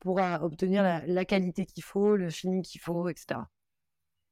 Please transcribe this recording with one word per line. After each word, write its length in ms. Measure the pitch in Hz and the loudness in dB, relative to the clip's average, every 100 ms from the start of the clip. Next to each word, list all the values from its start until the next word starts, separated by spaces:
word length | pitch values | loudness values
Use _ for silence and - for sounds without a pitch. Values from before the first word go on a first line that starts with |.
pour, 200 | 180 185 | -2 2
euh, 180 | 185 170 | 2 0
obtenir 420 | 165 156 190 196 | -2 -2 2 4
la, 220 | 196 165 139 | 4 2 0
la 180 | 180 | -2
qualité 420 | 185 196 180 175 185 | 2 0 0 -2 -6
qu'il 160 | - | -8
faut, 340 | - 196 208 208 | -6 2 4 4
le 140 | 175 | 0
feeling 320 | 160 180 185 | -4 -2 -2
qu'il 180 | 175 - | -4 -10
faut, 280 | - 170 175 | -6 -4 -4
et 60 | - | -6
cetera. 320 | - 123 - _ _ _ _ _ _ _ _ | -6 -8 -8 _ _ _ _ _ _ _ _